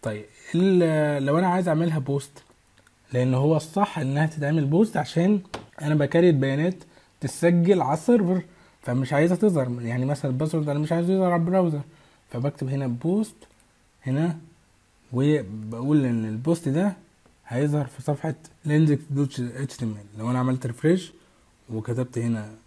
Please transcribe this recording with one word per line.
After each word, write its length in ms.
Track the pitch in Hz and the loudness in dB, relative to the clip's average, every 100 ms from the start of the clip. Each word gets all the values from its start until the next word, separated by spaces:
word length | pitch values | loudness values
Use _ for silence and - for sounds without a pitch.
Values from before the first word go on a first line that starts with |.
طيب، 220 | - 107 107 - - | -8 -10 -12 -20 -6
ال، 720 | 165 190 185 170 156 151 147 139 | 0 4 4 4 2 2 0 0
لو 120 | 156 | 2
انا 80 | 185 | 2
عايز 220 | 180 180 | 0 0
اعملها 300 | 156 170 156 | 0 0 0
بوست، 440 | 135 139 - - _ _ _ _ _ _ _ | -2 -4 -4 -20 _ _ _ _ _ _ _
لان 220 | 123 127 | 0 2
هو 220 | 127 143 156 | 2 2 2
الصح 420 | 156 - 202 - | 0 -2 -2 -2
انها 280 | 135 139 156 | -4 -2 -2
تتعمل 380 | 156 143 160 | -2 -2 0
بوست 320 | 139 160 220 190 | 2 2 2 0
عشان 440 | 147 - 180 208 185 - - - | -4 0 2 0 -2 -16 -18 -10
انا 120 | 151 | 0
بكريت 400 | 151 143 170 175 | 0 2 4 4
بيانات 420 | 147 135 135 165 185 - _ _ _ | 4 2 0 -2 -4 -12 _ _ _
تتسجل 640 | 135 - 170 175 170 190 | -8 0 2 4 4 2
على 160 | 139 156 | 2 -2
السيرفر، 440 | - 240 180 185 165 - - _ | 2 2 4 0 -4 -16 -20 _
فمش 300 | - 123 131 | -4 -2 0
عايزها 240 | 147 165 175 | 2 2 4
تظهر. 440 | 214 165 127 120 | 2 2 0 -2
يعني 240 | 117 123 | -4 -2
مثلًا 260 | 127 143 143 | -2 -2 -2
الباسورد 380 | 127 156 165 147 | -2 -2 -2 -2
انا 100 | 143 | -2
مش 140 | 151 | 0
عايزه 200 | 170 170 | 0 0
يظهر 200 | 190 185 | 2 2
على 80 | 175 | 2
البراوزر، 400 | 170 185 180 147 139 - _ _ _ | 2 2 2 0 -6 -16 _ _ _
فبكتب 380 | 120 135 - 131 | -4 -4 -4 -4
هنا 180 | 139 135 | -4 -4
بوست 480 | 120 156 196 214 - - _ _ _ _ _ | -4 -2 -2 -2 -8 -20 _ _ _ _ _
هنا، 360 | - 135 165 160 - _ _ _ _ _ _ | -4 -2 -2 -4 -12 _ _ _ _ _ _
وبقول 920 | 120 139 151 98 110 107 117 131 151 | -2 2 2 0 -10 -10 -8 0 2
ان 200 | 131 117 | 2 0
البوست 440 | 110 110 131 165 143 | -2 -4 -2 -2 0
ده 280 | 139 202 185 _ _ _ _ - | 0 0 -2 _ _ _ _ -8
هيظهر 400 | 123 147 147 135 | -2 0 0 -4
في 160 | - | -8
صفحة 320 | 131 143 160 139 - _ 151 | -4 -4 -4 -8 -12 _ 0
الانdex 320 | 151 160 147 - | 4 4 2 0
دوت 300 | 139 143 131 | -2 -2 -2
اتش 360 | 120 123 139 - | -8 -6 -10 -6
تي 80 | |
ام 60 | 117 | -6
ال. 280 | 104 101 107 | -6 -12 -8
لو 120 | 113 | -4
انا 80 | 127 | -2
عملت 280 | 127 127 127 | 0 -2 -4
ريفريش 460 | 117 156 180 180 - _ _ _ _ _ | -2 2 2 -2 -20 _ _ _ _ _
وكتبت 480 | 110 107 120 123 - | -8 -6 -4 -4 -4
هنا 360 | 117 113 104 110 | -2 -2 -6 -16